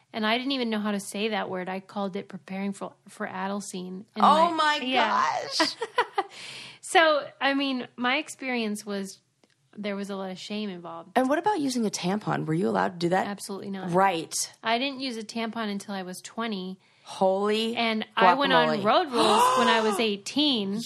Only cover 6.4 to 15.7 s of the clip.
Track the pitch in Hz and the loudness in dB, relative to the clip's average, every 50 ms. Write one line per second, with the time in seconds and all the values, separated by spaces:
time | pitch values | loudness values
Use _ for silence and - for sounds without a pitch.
6.4 | - - - - - - - - - - - 370 330 320 302 277 - - - - | -16 -16 -16 -16 -16 -18 -18 -18 -8 2 4 6 6 6 4 2 0 -4 -6 -2
7.4 | 254 269 277 277 285 269 262 247 233 - _ - 247 247 262 302 311 - - - | 0 0 0 0 0 0 -2 -4 -6 -8 _ -4 -2 0 0 0 -2 -6 -10 -10
8.4 | 277 262 247 240 226 208 208 208 214 214 202 196 196 190 - - _ _ _ _ | -6 -4 -2 -2 -2 -2 -4 -6 -6 -6 -6 -6 -6 -8 -12 -16 _ _ _ _
9.4 | _ _ _ _ _ _ _ 214 202 208 202 196 202 190 202 190 190 185 185 180 | _ _ _ _ _ _ _ -8 -6 -6 -6 -6 -6 -6 -6 -8 -8 -8 -10 -10
10.4 | - - 208 208 214 202 180 175 170 170 165 165 170 185 - 240 262 254 294 320 | -10 -8 -6 -6 -6 -6 -8 -10 -12 -12 -12 -14 -14 -4 0 0 2 2 2 2
11.4 | 330 415 427 349 285 269 247 247 226 196 - - - 175 196 214 - 160 147 143 | 2 0 0 0 -2 -2 -2 0 -2 -2 -2 -2 -2 -2 -2 -2 -2 -2 -2 -2
12.4 | 156 156 160 165 196 226 196 190 185 196 180 170 175 175 180 190 - 202 202 196 | 0 0 0 0 0 2 2 2 0 0 0 -2 0 2 2 2 0 -2 -4 -8
13.4 | - - 196 185 - 202 196 190 185 180 170 185 190 196 180 165 156 - - - | -10 -10 -10 -10 -8 -8 -8 -8 -4 0 4 4 4 4 4 0 -4 -4 -4 -6
14.4 | - - - _ - 226 233 240 262 285 269 254 269 262 233 226 220 214 - 233 | -6 -6 -8 _ -2 -2 0 0 0 -4 -4 -6 -6 -6 -6 -8 -10 -8 -6 -6
15.4 | 226 226 214 233 226 208 | -6 -4 -4 -4 -4 -4